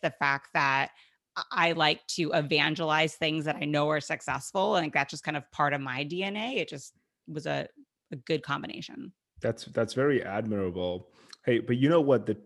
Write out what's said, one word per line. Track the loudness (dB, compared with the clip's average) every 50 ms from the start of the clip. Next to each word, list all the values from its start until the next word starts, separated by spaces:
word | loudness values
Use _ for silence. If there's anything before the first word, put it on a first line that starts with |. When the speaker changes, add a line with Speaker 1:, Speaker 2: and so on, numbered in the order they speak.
Speaker 1:
the | -4 -4
fact | -2 0 2 2 2 0 -2 -2 0
that | 0 2 2 2 2 0 -2 -6 _ -20 _ _ _ _ _ -10
I, | -10 -8 -4
I | 0 2 2 2
like | 4 4 4 4 2 2 -2
to | -6 -4 -2 0 0 2
evangelize | 0 2 2 2 2 2 2 0 0 0 2 2 2 2 2 0
things | -2 -2 -2 -2 -2 -2
that | -2 -4
I | -2 -2
know | 0 0 2 2 2
are | 0 0
successful. | -2 -4 -6 -6 -4 -4 -4 -4 -4 -4 -2 0 2 2 2
And | 2 0 0 0
that | 0 0 -2
just | -4 -8 -6
kind | -6 -6
of | -6 -6 _
part | -2 0 0 2 0
of | 0
my | -4 -4 -4 -4 -6
D | -4 -4 -4 -4
N | -4 -4
A. | -6 -6 -4 -4
It | -4 -4 -4
just | -8 -14 -14 -16 -20 _ _ _ _ _ _
was | -12 -10 -8 -4
a, | -4 -4 -4 -4 -8 _ -20 -20 _ _ _ _ -12
a | -12
good | -8 -4 -2 -2 -2 0
combination. | -2 -4 -4 -4 -6 -10 -10 -12 -12 -14 -14 -14 -16 -16 _ _ _ _ -4
Speaker 2:
That's, | -4 -2 -2 -4 -6
that's | -6 -2 -2 -2 0 0
very | 0 2 2 2 2 0
admirable. | -2 -4 -4 -2 -2 -2 -2 -2 -2 -2 -2 -2 -2 -2 -4 -8 -14 _ _ -20 -20 -20 -4 0
Hey, | 2 2 2
but | 2 2 2
you | 4 4 6
know | 6 6
what? | 6 6 6 4 4
The, | 0 -4 -4 -6